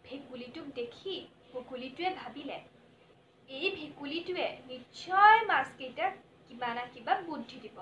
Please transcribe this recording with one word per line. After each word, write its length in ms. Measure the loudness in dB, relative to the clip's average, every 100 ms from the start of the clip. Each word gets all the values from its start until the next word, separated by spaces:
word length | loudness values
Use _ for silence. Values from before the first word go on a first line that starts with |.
ভেকুলীটোক 680 | -12 -14 -12 -14 -12 -12 -10 -8
দেখি 380 | -8 -8 -6 -6 -8 -20 -12
বগলীটোৱে 560 | -10 -8 -8 -8 -2 -2
ভাবিলে, 480 | -2 -8 -10 -10 -10 -12 -20 -20 -20 -20 -20 -20 _ -14
"এই 200 | -4 -2
ভেকুলীটোৱে 760 | -2 -10 -10 -6 -6 -4 -2 -2 -4 -12
নিশ্চয় 760 | -14 -14 -16 0 10 12 10 8
মাছকেইটাক 680 | 2 2 -6 -10 -2 -2 -2 -18 -20 -20
কিবা 220 | -6 -4
না 120 | -4 -6
কিবা 200 | -10 0 0
বুদ্ধি 380 | 0 -8 -8 -12
দিব। 180 | -14 -14